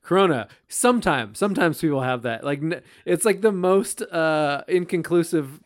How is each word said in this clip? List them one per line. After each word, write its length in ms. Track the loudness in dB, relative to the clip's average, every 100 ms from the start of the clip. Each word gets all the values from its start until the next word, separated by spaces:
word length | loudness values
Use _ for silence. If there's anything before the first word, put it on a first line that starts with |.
corona. 460 | 0 2 4 2 -4 -14 _
Sometimes, 720 | 0 2 2 2 0 -2 -4
sometimes 400 | -2 2 0 2
people 220 | 0 0
have 220 | 0 -2
that. 200 | -4 -4
Like, 160 | -4 -4
n-, 200 | -4 -6 -10 -10 -2
it's 180 | 0 2
like 140 | 2
the 100 | 0
most, 480 | 0 2 2 0 -6
uh, 640 | -6 -2 0 0 0 -2 -2
inconclusive 920 | -2 0 -4 0 0 2 -2 -2 -10